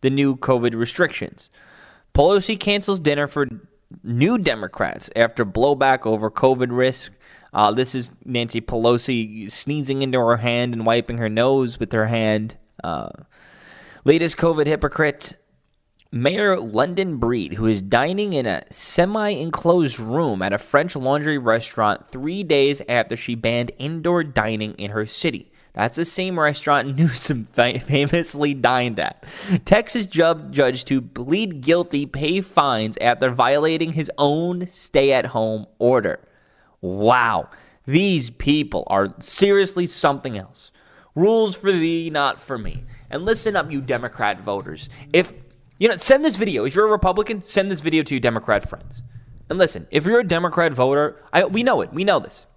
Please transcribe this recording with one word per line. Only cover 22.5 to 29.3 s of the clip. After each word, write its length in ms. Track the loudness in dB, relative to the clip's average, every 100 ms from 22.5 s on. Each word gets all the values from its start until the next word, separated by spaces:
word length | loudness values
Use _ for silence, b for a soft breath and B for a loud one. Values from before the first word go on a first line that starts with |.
| 4 4 0 -2
after 260 | 0 0
she 200 | -4 -6
banned 380 | -4 -2 -2 -4 -6
indoor 460 | -8 -4 -2 0
dining 480 | 0 0 0 -2 -6
in 160 | -8 -8
her 120 | -6
city. 480 | -6 -2 -4 -4 -12 b b
That's 220 | -4 -4 -2
the 100 | -4
same 340 | -4 -4 0
restaurant 560 | 0 0 0 0 0 2
<laughs> 0 |
Newsom 480 | 2 2 -2 -4
fa-, 340 | -4 0 0 0
famously 760 | -2 0 2 0 -2 -2 -2
dined 440 | 0 2 2 0 -2
at. 240 | -6 -6 B